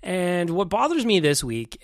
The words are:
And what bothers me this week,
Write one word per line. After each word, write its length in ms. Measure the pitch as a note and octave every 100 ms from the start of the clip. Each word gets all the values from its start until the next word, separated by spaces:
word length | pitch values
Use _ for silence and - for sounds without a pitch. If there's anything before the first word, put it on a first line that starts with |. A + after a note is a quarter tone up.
And 460 | - F3+ F3+ F3+ E3+
what 180 | E3+ F#3+
bothers 360 | G3+ C#4+ E4+
me 140 | A#3 G3
this 240 | D3 C#3+
week, 360 | B2+ A2+ A#2 -